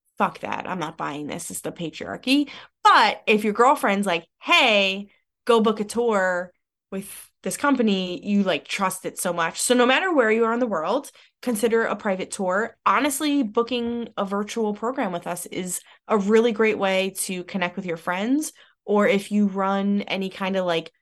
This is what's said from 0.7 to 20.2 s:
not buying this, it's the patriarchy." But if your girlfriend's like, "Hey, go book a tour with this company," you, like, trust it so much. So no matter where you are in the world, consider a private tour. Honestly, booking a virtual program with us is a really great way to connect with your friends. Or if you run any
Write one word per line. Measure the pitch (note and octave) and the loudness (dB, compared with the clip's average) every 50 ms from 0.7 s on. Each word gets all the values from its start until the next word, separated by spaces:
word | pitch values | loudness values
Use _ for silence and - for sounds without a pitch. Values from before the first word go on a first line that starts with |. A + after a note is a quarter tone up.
| F#3 F3+ | -6 -6
not | D3+ D#3+ - | -6 -8 -6
buying | - D#3 D3+ C#3+ D3 D3 | -8 -8 -8 -6 -8 -8
this, | C#3 D#3 E3+ - - | -8 -8 -10 -10 -10
it's | F#3 - | -10 -8
the | - D#3+ | -8 -10
patriarchy." | D#3+ - F3 D#3 - - - - - - - B3+ C4+ D4 C#4+ - - - - - _ _ - | -8 -8 -10 -10 -8 -10 -10 -10 -10 -6 0 0 2 2 0 -2 -8 -16 -20 -20 _ _ 4
But | G#4 F#4+ C#4+ A#3 G3+ - - - | 6 6 8 6 4 2 -2 2
if | - A3 G#3 G#3+ | 2 2 2 2
your | G#3+ G3+ | 0 2
girlfriend's | A3+ A#3+ C4+ D4+ D4 - A3 G3 G3+ G3 | 4 6 6 6 4 2 0 0 2 0
like, | G3 E3+ E3+ - _ _ _ | 0 -2 -2 -4 _ _ _
"Hey, | - C#4+ F4 E4+ C#4+ A#3 G#3+ G3+ G3 F#3+ F#3+ G3+ G3+ - _ _ _ _ _ _ _ | 0 2 4 4 6 4 4 4 2 2 -2 -4 -8 -14 _ _ _ _ _ _ _
go | - A#3 A3+ | 2 4 4
book | G#3+ A3+ G#3+ G#3+ | 4 2 0 0
a | G#3 | -4
tour | G#3 - A#3 A#3+ A#3 G#3+ G3 F#3 F#3 F3+ F3 F3+ F3+ _ _ _ _ _ _ _ _ | -4 -4 -2 0 2 2 2 2 0 0 -2 -4 -8 _ _ _ _ _ _ _ _
with | F#3+ F#3+ F#3+ - - - - _ _ _ - | -10 -10 -10 -12 -16 -20 -20 _ _ _ -8
this | F#3+ - | -8 -4
company," | - - C#4+ C4+ B3+ A3+ G#3+ G3 F#3+ F#3 F3+ F3+ - - | 0 2 2 2 4 4 2 2 0 -2 -4 -6 -8 -4
you, | G3+ G3+ G3+ G3 | 0 0 2 2
like, | F#3 D#3+ C#3+ - | 2 0 -2 -2
trust | - - - G3 F#3 - - - | -6 -4 -2 -2 -2 -2 -6 -8
it | D#3+ - - | -10 -8 -4
so | - F#3 E3+ | -4 -4 -2
much. | E3+ F3+ C4 C4 - | -2 -2 -4 -4 -4
So | - - B3 | 0 2 4
no | B3 A#3+ | 4 4
matter | B3 C4 D4+ F#4+ F#4+ E4+ | 4 4 2 2 2 2
where | C#4 A3+ A3 | 2 4 4
you | A3 A3+ A3+ | 2 2 2
are | A3+ A#3 | 2 2
in | A#3+ | 0
the | B3+ | -2
world, | A3+ G3 D#3+ D#3 F3+ A3 C#4+ - - - - - _ _ _ | -2 -2 -4 -2 -2 -2 -2 -4 -8 -16 -20 -20 _ _ _
consider | - B3 A#3 G#3 A#3+ A3+ A3+ A3+ A3+ | -6 -4 -2 0 0 2 2 2 0
a | - G#3 | 0 -4
private | G3+ - G#3+ F#3+ F#3 F3+ - | -4 -2 -4 -2 -2 -6 -8
tour. | - - F#3+ F3+ F3+ G3+ A3+ A3+ - _ _ | -6 -4 -2 0 0 0 -2 -4 -8 _ _
Honestly, | G3+ G3 A3+ C#4 D4+ C#4 - D#4 D4 C#4+ C#4+ B3+ | 2 2 2 2 0 -2 -2 -2 0 0 0 0
booking | G#3 - A#3 A#3 - B3+ A#3+ A#3 A#3 A#3+ A#3+ A#3 - - | 0 0 -2 0 0 -2 -4 -2 -4 -4 -6 -8 -8 -6
a | - G3+ | -6 -4
virtual | F#3+ G3+ G3+ G#3 G#3 - A#3 A3 G#3 G#3 | -4 -4 -4 -6 -4 -4 -2 -2 -2 -2
program | - A3 A#3 C4+ C#4+ A#3+ F#3+ | -4 -6 -6 -4 -4 -4 -4
with | F3 F3 - | -4 -6 -6
us | E3+ F3 E3 - | -8 -8 -8 -10
is | - - F3 F#3 F3+ F3 - - - - _ _ | -8 -8 -8 -6 -6 -8 -8 -10 -16 -20 _ _
a | - G#3+ | 0 0
really | G#3 F#3+ G3+ A3 A3 A#3 A#3+ | 2 4 4 4 6 6 4
great | G#3+ G#3+ A3 A3 - - | 2 2 2 2 2 0
way | G3 F#3+ F#3+ F#3+ F#3+ F#3+ F#3+ | 0 0 2 0 0 -2 -4
to | - - - F#3 F3+ F3 | -6 -6 -6 -6 -8 -8
connect | - - F#3+ - - G#3 | -6 -4 -4 -4 -2 -4
with | G3 F#3+ | -6 -6
your | F3+ D#3+ | -6 -8
friends. | E3+ - F3+ F3 F#3 G#3 B3 C4+ D4+ D4+ - - - - _ _ _ _ | -6 -4 -4 -4 -2 0 0 0 0 0 -4 -10 -16 -20 _ _ _ _
Or | - G#3 G#3 G#3 | 0 2 2 4
if | E3+ G3 G3+ G3+ - | 4 2 2 0 0
you | G3+ G#3 G#3 | 2 2 2
run | G3 F#3 G3 F#3+ G3 G3 G3 G3 G3+ G3+ G3+ - | 2 2 0 0 0 0 0 2 2 0 0 0
any | - - F#3+ | -2 -4 -4